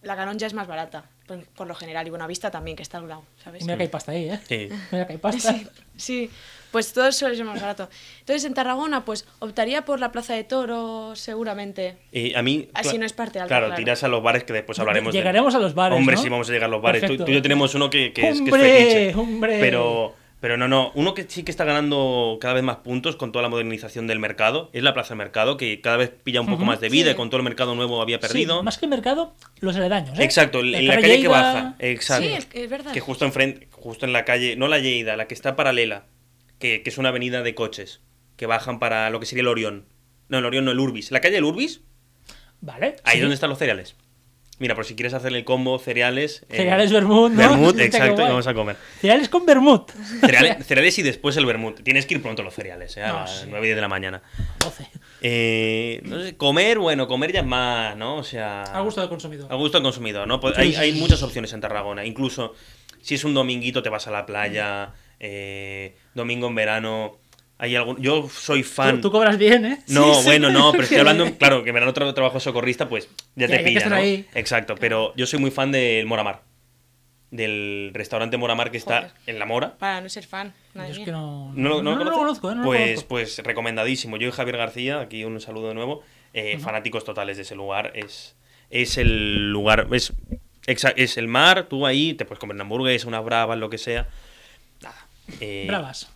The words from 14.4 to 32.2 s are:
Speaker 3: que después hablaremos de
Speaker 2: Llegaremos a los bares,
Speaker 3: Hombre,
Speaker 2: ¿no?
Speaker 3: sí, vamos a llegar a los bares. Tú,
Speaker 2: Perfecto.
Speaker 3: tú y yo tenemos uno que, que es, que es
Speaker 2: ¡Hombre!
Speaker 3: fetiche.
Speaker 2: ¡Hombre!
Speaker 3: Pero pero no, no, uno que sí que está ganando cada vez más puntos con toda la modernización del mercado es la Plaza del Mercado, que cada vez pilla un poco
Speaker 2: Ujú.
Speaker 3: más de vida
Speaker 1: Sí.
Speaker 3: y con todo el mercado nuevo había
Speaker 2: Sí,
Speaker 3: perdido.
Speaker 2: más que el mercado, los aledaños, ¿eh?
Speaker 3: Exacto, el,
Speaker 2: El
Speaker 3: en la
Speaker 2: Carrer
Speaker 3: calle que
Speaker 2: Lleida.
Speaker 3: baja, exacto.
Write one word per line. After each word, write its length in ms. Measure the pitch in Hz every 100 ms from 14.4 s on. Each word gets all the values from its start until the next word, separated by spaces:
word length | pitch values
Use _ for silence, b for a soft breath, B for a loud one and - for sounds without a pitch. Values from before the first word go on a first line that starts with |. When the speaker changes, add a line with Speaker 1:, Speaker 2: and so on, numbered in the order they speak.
Speaker 3:
que 80 | 123
después 260 | 113 107 107
hablaremos 340 | 107 104 110
de 60 | 190
Speaker 2:
Llegaremos 340 | 185 190 277 247
a 20 |
los 160 | 190
bares, 240 | 151 185 131
Speaker 3:
Hombre, 160 | 131
Speaker 2:
¿no? 80 | 127
Speaker 3:
sí, 60 | 123
vamos 200 | 120 117
a 40 |
llegar 160 | 120 113
a 20 |
los 100 | 110
bares. 200 | 113 117
Tú, 60 | 190
Speaker 2:
Perfecto. 160 | 135
Speaker 3:
tú 80 | -
y 20 |
yo 80 | 139
tenemos 320 | 135 143 135
uno 160 | 139 143
que, 220 | 143 127
que 160 | - 320
es, 100 | 294
que 40 | 269
es 60 |
Speaker 2:
¡Hombre! 100 | 269
Speaker 3:
fetiche. 520 | 269 262 240 220 202 185
Speaker 2:
¡Hombre! 400 | 233 220 220 214
Speaker 3:
Pero 560 | 131 120 120 117 110 b b _
pero 160 | 120 120
no, 120 | 123
no, 220 | 135 123
uno 180 | 143 165
que 140 | 190 180
sí 140 | -
que 80 | 165
está 140 | 170
ganando 760 | 156 147 147 143 131 127 117 110
cada 140 | 123
vez 80 | 127
más 140 | 127 117
puntos 380 | 120 123 160 160
con 140 | 127
toda 120 | 120
la 80 | 120
modernización 560 | 117 113 110 110 120 113
del 120 | 110
mercado 520 | 107 101 110 139 165
es 100 | 123
la 120 | 135
Plaza 160 | 131 117
del 80 | 110
Mercado, 400 | 98 110 113 135
que 240 | 123 107
cada 160 | 120 117
vez 120 | 123 -
pilla 160 | - 123
un 60 | 113
poco 160 | 127
Speaker 2:
Ujú. 20 |
Speaker 3:
más 160 | 175 113
de 80 | 113
vida 160 | 139 165
Speaker 1:
Sí. 40 |
Speaker 3:
y 40 |
con 140 | 127 117
todo 80 | 131
el 60 |
mercado 300 | 127 - 123
nuevo 260 | 120 123 117
había 160 | 113 117
Speaker 2:
Sí, 60 |
Speaker 3:
perdido. 400 | - 127 156 170
Speaker 2:
más 160 | 196 -
que 80 | 330
el 40 |
mercado, 440 | 269 254 285 330 - - _
los 160 | 190 180
aledaños, 420 | 180 202 143 139
¿eh? 60 |
Speaker 3:
Exacto, 360 | 135 - 151 135
el, 140 | 123
Speaker 2:
El 60 | 123
Speaker 3:
en 60 | 131
la 80 |
Speaker 2:
Carrer 80 | 135
Speaker 3:
calle 120 | 226 269
que 120 | 269
Speaker 2:
Lleida. 20 | 135
Speaker 3:
baja, 320 | 262 254 254 -
exacto. 480 | 123 120 - 127